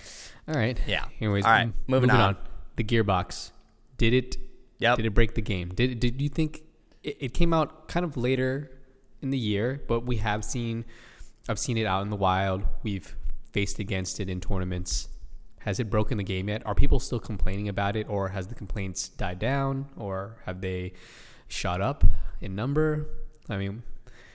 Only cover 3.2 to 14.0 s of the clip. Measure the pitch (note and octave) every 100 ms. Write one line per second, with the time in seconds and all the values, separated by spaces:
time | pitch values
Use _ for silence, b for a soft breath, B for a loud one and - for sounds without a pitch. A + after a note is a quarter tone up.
3.2 | F2+ - - - - _ _ - A2+ B2
4.2 | B2 - - - - - A2 A#2+ A2 G#2
5.2 | A2+ - G#2 F#2+ F2 F2+ B2 A#2+ B2 C3+
6.2 | C#3+ - D#3 - - _ _ _ - -
7.2 | C3 - E3+ E3 D3+ - - F3 F3 C#3
8.2 | A#2+ B2+ B2+ C3+ D3 - - _ _ -
9.2 | C3+ C3+ G#2+ G2+ A#2+ C3+ - A#2 B2 A#2
10.2 | G#2+ G#2+ - B2 A#2 A2+ A#2 B B B
11.2 | B B - A2 - A2+ G#2+ F#2+ G#2 G#2
12.2 | F#2+ F#2 G2 F#2+ - - A2 F#2+ - -
13.2 | - - - G2+ G2 - F#2+ F#2+